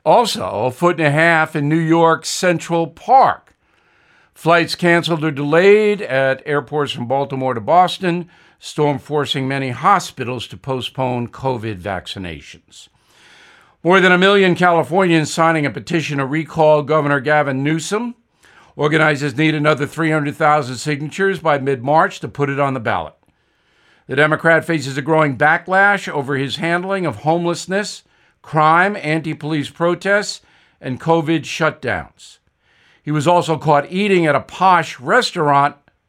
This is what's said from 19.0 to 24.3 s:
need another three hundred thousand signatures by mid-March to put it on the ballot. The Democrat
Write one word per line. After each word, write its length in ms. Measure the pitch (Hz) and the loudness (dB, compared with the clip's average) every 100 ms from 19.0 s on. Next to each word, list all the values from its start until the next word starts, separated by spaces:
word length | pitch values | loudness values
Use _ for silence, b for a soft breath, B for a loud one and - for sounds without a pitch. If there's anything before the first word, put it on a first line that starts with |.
| 156 147 147 117 | 2 0 -2 0
need 180 | 156 | 0
another 320 | 156 151 147 143 | 2 0 0 -2
three 260 | - 160 | -4 -2
hundred 240 | 156 147 147 | 0 -2 -2
thousand 420 | 156 151 123 123 | 0 2 -2 -8
signatures 640 | 151 147 147 - 196 180 | -6 -6 -8 -4 -2 -2
by 200 | 160 143 | 0 0
mid-March 600 | 131 135 127 156 190 - | 0 -4 0 2 0 -2
to 60 | 135 | -12
put 220 | - 139 | -4 -4
it 100 | 139 | -2
on 140 | 139 | -2
the 60 | 131 | -2
ballot. 360 | 113 95 78 - _ _ _ _ _ _ _ _ - | -4 -4 -6 -14 _ _ _ _ _ _ _ _ -6
The 80 | 135 | 0
Democrat 500 | 151 | 2